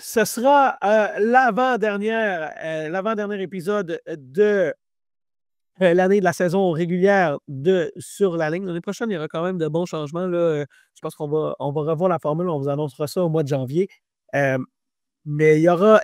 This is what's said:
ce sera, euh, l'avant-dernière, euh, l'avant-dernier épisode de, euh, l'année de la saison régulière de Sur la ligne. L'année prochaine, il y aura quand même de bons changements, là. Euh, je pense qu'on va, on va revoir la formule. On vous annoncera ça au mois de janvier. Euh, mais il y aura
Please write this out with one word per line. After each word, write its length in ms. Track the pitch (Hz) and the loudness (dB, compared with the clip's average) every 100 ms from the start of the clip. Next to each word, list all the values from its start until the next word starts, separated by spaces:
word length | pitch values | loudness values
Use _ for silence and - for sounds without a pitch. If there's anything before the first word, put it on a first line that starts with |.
ce 240 | - 226 208 | -4 -2 -2
sera, 520 | 226 262 285 262 - | 0 4 4 4 0
euh, 240 | 196 220 196 175 | 2 2 2 0
l'avant-dernière, 1300 | 220 247 254 208 254 233 214 202 214 226 214 175 151 - | 2 4 4 2 0 0 -2 -2 -2 -2 -2 -4 -8 -10
euh, 280 | 160 160 156 | -8 -8 -6
l'avant-dernier 520 | 190 202 214 202 202 | -4 -4 -4 -6 -6
épisode 600 | 185 190 165 208 170 165 - | -8 -8 -4 -4 -4 -8 -10
de, 640 | 160 131 151 208 202 160 - _ _ _ _ _ _ _ _ _ - | -12 -4 0 2 2 0 -4 _ _ _ _ _ _ _ _ _ 0
euh, 120 | 185 | 2
l'année 260 | 175 185 202 | 4 4 4
de 60 | 180 | 2
la 80 | |
saison 380 | - 180 196 185 | 0 0 2 0
régulière 680 | 156 175 180 196 196 165 143 - | 0 -2 2 4 4 2 -2 -8
de 460 | 135 156 185 156 - | -4 0 2 0 -8
Sur 380 | - - 196 165 | -14 -2 0 0
la 140 | 151 | -2
ligne. 160 | 175 190 | -2 -6
L'année 160 | 170 | -6
prochaine, 280 | 202 190 233 | -8 -6 -4
il 40 | |
y 40 | 170 | -4
aura 120 | 151 | -6
quand 140 | 160 | -4
même 140 | 180 185 | -4 -2
de 120 | 156 | -2
bons 160 | 165 175 | -2 -4
changements, 420 | 160 147 170 185 | -6 -8 -6 -4
là. 100 | 175 | 0
Euh, 280 | 170 147 143 _ _ _ | 0 0 -6 _ _ _
je 40 | |
pense 140 | 160 - | -12 -10
qu'on 140 | 151 | -4
va, 260 | 156 147 - | -2 -2 -4
on 120 | 143 | -6
va 100 | 151 | -4
revoir 280 | 151 156 185 | -2 0 0
la 100 | 165 | 0
formule. 300 | 147 156 180 | -2 -2 -2
On 100 | 147 | -4
vous 100 | 139 | -4
annoncera 380 | 143 147 - 147 | -4 -6 -6 -6
ça 160 | 185 | -2
au 60 | 170 | 0
mois 140 | 160 | 0
de 40 | 139 | -2
janvier. 400 | 135 127 156 202 _ _ _ _ 143 | -4 -2 -2 -4 _ _ _ _ -2
Euh, 240 | 139 131 - _ _ _ _ _ 147 | 0 0 -6 _ _ _ _ _ -8
mais 340 | 147 156 156 | 2 4 6
il 40 | |
y 60 | 170 | 4
aura 300 | 170 214 220 | 6 6 6